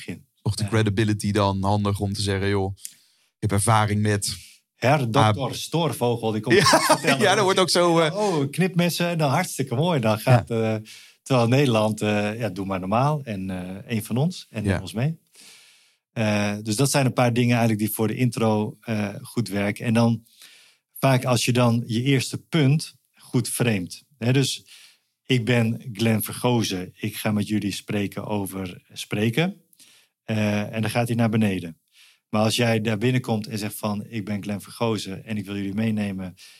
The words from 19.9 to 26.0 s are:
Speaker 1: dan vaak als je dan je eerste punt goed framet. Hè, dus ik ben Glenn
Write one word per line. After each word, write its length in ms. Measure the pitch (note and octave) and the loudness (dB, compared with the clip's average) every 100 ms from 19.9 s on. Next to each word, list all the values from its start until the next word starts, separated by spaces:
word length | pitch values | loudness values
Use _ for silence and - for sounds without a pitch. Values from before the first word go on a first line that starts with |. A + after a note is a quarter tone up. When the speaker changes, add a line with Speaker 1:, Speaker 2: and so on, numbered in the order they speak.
Speaker 1:
dan 320 | A2+ A#2 A2+ - _ - - _ _ _ - | 2 4 2 -4 _ -20 -20 _ _ _ -2
vaak 260 | C3+ B2+ C3 | 2 2 2
als 200 | A#2 - | 0 2
je 60 | |
dan 320 | B2 A#2+ A2+ A2+ | 2 4 2 0
je 160 | A2+ | -2
eerste 340 | C3 C3 - G2+ | 2 2 0 -8
punt 580 | - E3 C3+ D#3 - - _ _ | -2 2 4 2 0 -16 _ _
goed 320 | - B2+ A#2 | -4 -2 -2
framet. 540 | - A#2 G2+ E2+ - _ - | 0 0 0 -2 -10 _ -6
Hè, 160 | A2+ | 0
dus 320 | C3+ C3 - - - - _ _ _ - | 2 2 -2 -12 -20 -20 _ _ _ -2
ik 200 | B2+ A2 | 0 2
ben 440 | A#2+ A2+ A#2+ C3+ | 2 2 -2 -6
Glenn 300 | G2+ | -2